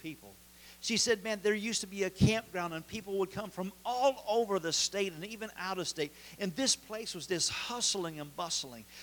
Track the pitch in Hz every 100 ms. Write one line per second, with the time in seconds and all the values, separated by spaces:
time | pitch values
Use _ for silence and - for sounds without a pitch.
0 | 160 139 101 95 - - - - - 220
1 | 233 220 214 214 202 214 214 226 196 196
2 | 185 - 220 220 - 180 175 160 - 220
3 | 196 196 190 190 214 - 185 - 220 247
4 | 269 254 185 226 220 196 165 151 - 196
5 | 196 156 202 226 214 - 180 185 175 -
6 | 147 - - - 196 160 262 - - 214
7 | 226 175 147 175 - - - 240 - 196
8 | 170 151 147 143 170 - 135 120 104 -